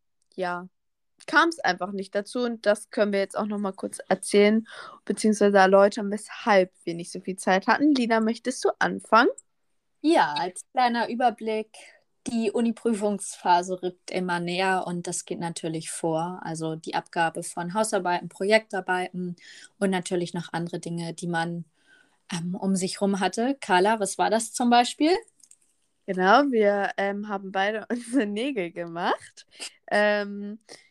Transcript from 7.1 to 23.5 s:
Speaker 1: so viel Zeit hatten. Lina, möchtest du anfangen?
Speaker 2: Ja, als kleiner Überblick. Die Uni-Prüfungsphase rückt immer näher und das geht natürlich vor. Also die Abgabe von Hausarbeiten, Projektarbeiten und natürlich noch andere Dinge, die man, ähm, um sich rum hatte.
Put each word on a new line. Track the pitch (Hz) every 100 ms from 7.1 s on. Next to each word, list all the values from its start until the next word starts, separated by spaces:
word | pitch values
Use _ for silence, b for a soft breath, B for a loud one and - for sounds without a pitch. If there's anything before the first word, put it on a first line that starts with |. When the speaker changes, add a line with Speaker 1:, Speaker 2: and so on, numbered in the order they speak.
Speaker 1:
so | 185
viel | 190 185
Zeit | - 190 233
hatten. | - 302
Lina, | 269 226 226
möchtest | 220 233 247 -
du | 403 -
anfangen? | 180 190 - 220 302 - - _ _ _ _ _
Speaker 2:
Ja, | 294 320 160 151
als | 175 - -
kleiner | 262 247 233 214
Überblick. | 233 247 214 220 220 220 - - _ _ _ -
Die | 233 226
Uni-Prüfungsphase | - 233 226 233 202 208 196 - - 190 175 185 185
rückt | 180 180 -
immer | 190 180 175
näher | 175 180 190 185 -
und | 175 175
das | 175
geht | - 170
natürlich | 170 170 165 160 160
vor. | - 165 160 175 180
Also | - 160 160 160
die | -
Abgabe | 165 - 175 165 170
von | 175 - 175
Hausarbeiten, | 208 220 202 180 175 175
Projektarbeiten | - 196 220 220 196 185 180 180 180 180 175 B B B B
und | 196
natürlich | 185 175 180 170
noch | 170 165
andere | 165 170 170
Dinge, | 170 170 165
die | 165 175
man, | 165 170 170 165 b b b b b -
ähm, | 170 175
um | 185 196 190
sich | 185 -
rum | 196 196
hatte. | 185 226 240